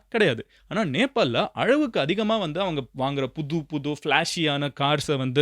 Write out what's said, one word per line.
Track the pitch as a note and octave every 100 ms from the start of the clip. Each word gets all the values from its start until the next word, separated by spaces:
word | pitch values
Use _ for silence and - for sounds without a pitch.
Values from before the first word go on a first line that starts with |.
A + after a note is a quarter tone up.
| _
கிடையாது. | A#3 G3 A2+ - _ -
ஆனா | F#3 G3
நேபாள்ல | C3+ C4+ - D#3+ A#2 G3+
அளவுக்கு | - C#3+ C#4+ D4 G3
அதிகமா | C#3+ G3 G#3+ A3
வந்து | F3 D#3
அவங்க | G3 D#3 B2 C#3
வாங்குற | C3 C#3 C3
புது | - C#3+ E3
புது | D3 D3+ C#3+
ஃபிளாஷியான | D3 D#3 C#3 E3 - D#3 C#3+ D3
கார்ஸை | - C#3 D3 - C#3
வந்து | C3 B2+